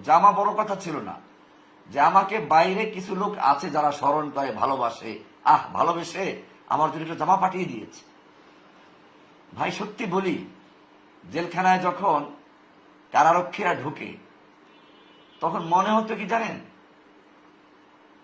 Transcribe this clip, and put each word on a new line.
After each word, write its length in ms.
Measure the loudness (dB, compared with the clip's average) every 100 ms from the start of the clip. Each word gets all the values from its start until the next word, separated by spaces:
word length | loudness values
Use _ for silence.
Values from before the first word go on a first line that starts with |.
জামা 280 | 2 6 8
বড় 200 | 6 2
কথা 220 | 0 -2 -4
ছিল 200 | -6 -8
না, 240 | -10 -14 -18 -20 -20 _ _ _ -6
যে 80 | 2
আমাকে 400 | 4 4 2 -2
বাইরে 460 | 2 4 4 2 -4
কিছু 300 | -6 -8 -4
লোক 200 | -4 0
আছে 320 | 0 0 -2
যারা 220 | 0 0
স্মরণ 380 | 0 0 0 -2
করে, 220 | -4 -4
ভালোবাসে, 680 | -2 -2 0 -2 -4 -10 -12 -16 -2
আহ, 300 | 2 4 2
ভালোবেসে 680 | 0 0 0 -6 -6 -6 -8 -14 -18 -4
আমার 240 | 0 0
জন্য 100 | -2
একটা 140 | -8 -4
জামা 200 | 2 2
পাঠিয়ে 300 | 2 -2 -6
দিয়েছে। 400 | -8 -12 -18 -20 -20 -20 -20 -20 -20 -20 -20 -20 -20 -20 -20 -20 -20 -20 -8
ভাই, 160 | -6
সত্যি 340 | -6 -8 -8 -4
বলি, 400 | -2 0 -4 -6 -18 -20 -20 -20 -20 -20 -20 -10
জেলখানায় 480 | -6 -4 0 4 4
যখন 460 | 2 0 0 0 -2 -12 -20 _ _ _ _ _ _
কারারক্ষীরা 640 | 4 4 4 0 -4 -4 -2
ঢুকে, 380 | -6 -10 -12 -14 -20 -20 -20 _ _ -20 -20 -20 -20 -20 -20 -6
তখন 200 | -4 -4
মনে 300 | 0 2 2
হতো 260 | 0 0 -4
কি 100 | -2
জানেন, 340 | -2 -2 -8 -16 -20 _ _ _ -20 _ -20 -20 _ _ _ _ _ _ _